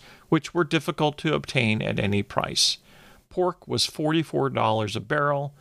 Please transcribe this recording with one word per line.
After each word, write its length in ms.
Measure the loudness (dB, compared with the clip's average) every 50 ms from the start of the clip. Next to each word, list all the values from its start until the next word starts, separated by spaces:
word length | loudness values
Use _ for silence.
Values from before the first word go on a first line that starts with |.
| -6 -14 -20 -20 0
which 260 | 2 2 2 2 0 0
were 120 | 0 0
difficult 520 | 2 0 0 0 -2 -2 0 0 -2 -2 -2
to 140 | -2 0 0
obtain 480 | 0 -2 -2 0 2 2 2 2 0
at 160 | 0 -2 0
any 260 | 0 0 2 2 0 0
price. 540 | 0 -2 -2 -2 0 0 2 2 2 0 -4 _ -20 -20 -20 -20 -20 -20 -20 _ _
Pork 380 | -2 0 0 0 -2 -4 -8
was 180 | -6 -2 -2 -2
forty-four 640 | -2 -2 -2 0 2 2 0 0 0 -2 -2 0 0
dollars 480 | 0 0 2 2 2 2 0 -2 -4
a 40 | -6
barrel 520 | -4 -2 -2 0 0 0 -2 -2 -4 -8 -12 -16